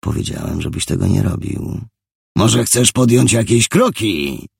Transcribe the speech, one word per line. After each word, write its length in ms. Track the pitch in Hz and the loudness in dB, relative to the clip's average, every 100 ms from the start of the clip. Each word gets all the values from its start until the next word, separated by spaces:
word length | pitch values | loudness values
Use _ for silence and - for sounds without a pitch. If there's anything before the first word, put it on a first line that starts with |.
Powiedziałem, 600 | - - - - - 80 | -4 -4 -6 -6 -6 -6
żebyś 220 | 80 - | -6 -6
tego 220 | - - 50 | -4 -2 2
nie 160 | 50 | 2
robił. 580 | 95 92 - 65 - - - _ _ _ _ - | 0 -2 -6 -8 -6 -8 -12 _ _ _ _ 0
Może 280 | 107 113 | 2 2
chcesz 280 | 117 - 123 | 0 2 2
podjąć 400 | - 127 120 127 | 2 4 4 4
jakieś 360 | 113 110 120 113 | 2 2 2 2
kroki? 760 | 180 254 - 107 85 71 64 - | 2 2 0 -4 -2 -4 -6 -12